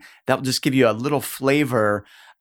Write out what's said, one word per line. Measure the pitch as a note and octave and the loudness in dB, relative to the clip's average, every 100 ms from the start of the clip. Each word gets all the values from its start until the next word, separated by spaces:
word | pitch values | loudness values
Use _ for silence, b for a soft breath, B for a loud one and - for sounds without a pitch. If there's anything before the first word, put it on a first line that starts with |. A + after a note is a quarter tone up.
| B B - | B B -2
That'll | C3 | -2
just | C3 B2 | -2 -2
give | C#3+ | 0
you | C3 A#2+ | 4 4
a | |
little | G#2+ C3+ C#3+ | 2 -2 -4
flavor | - - B2+ C#3+ C#3+ A#2+ G#2+ G#2 B B B _ | -4 -4 0 0 0 0 0 -2 B B B _